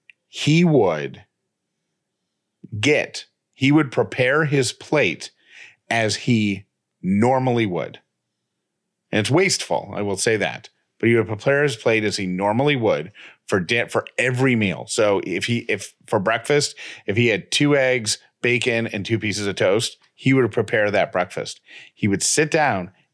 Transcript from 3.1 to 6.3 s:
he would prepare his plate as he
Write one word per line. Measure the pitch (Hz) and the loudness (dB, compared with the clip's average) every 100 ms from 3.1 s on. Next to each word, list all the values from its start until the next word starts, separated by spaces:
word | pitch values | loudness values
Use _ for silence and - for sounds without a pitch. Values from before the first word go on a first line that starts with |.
| - - _ _ | -8 -16 _ _
he | _ 135 | _ 4
would | 151 143 | 4 4
prepare | - 110 - 127 147 156 | 0 -2 0 0 2 2
his | 143 123 | 0 0
plate | - - 156 110 69 - - _ - - _ _ | -4 -2 0 2 -2 -10 -20 _ -20 -20 _ _
as | 113 110 98 | -2 0 -2
he | - | 0